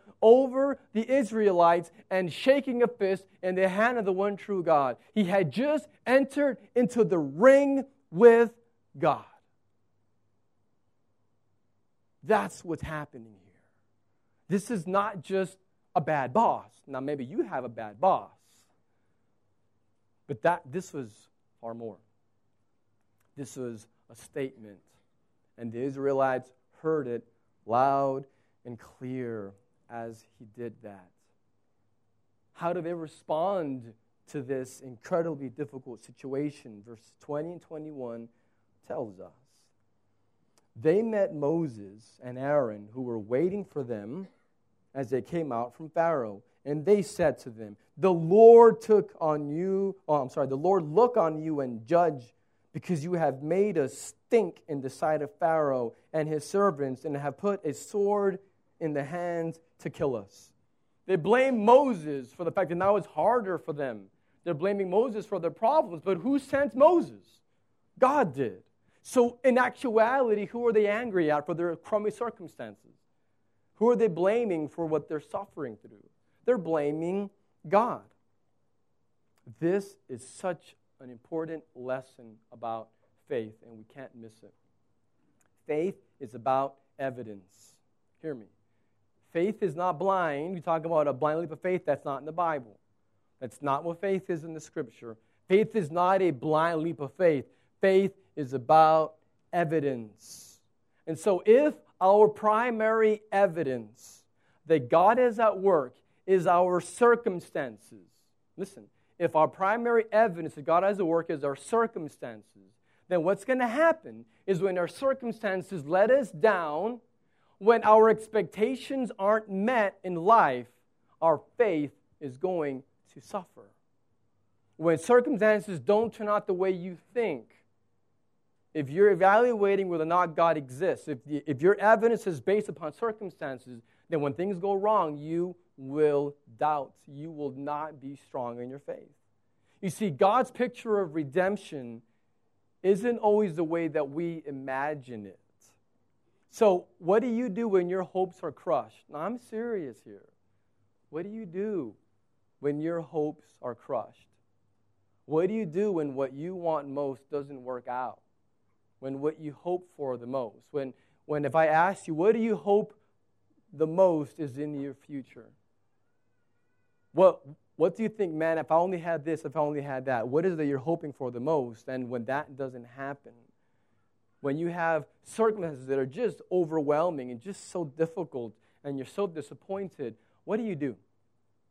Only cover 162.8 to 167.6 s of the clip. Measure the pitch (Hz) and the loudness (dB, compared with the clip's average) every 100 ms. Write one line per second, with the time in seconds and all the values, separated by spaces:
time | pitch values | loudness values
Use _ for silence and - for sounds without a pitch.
162.8 | 214 - _ _ _ _ _ _ _ 143 | 0 -10 _ _ _ _ _ _ _ -4
163.8 | 160 170 190 160 143 - 147 123 151 147 | -2 4 4 4 -4 -8 -10 -8 -10 -8
164.8 | 139 131 - 143 123 - 110 _ _ _ | -10 -12 -14 -14 -14 -18 -20 _ _ _
165.8 | _ _ _ _ _ _ _ _ _ _ | _ _ _ _ _ _ _ _ _ _
166.8 | _ _ _ 151 185 - 135 151 | _ _ _ 4 4 4 -6 -20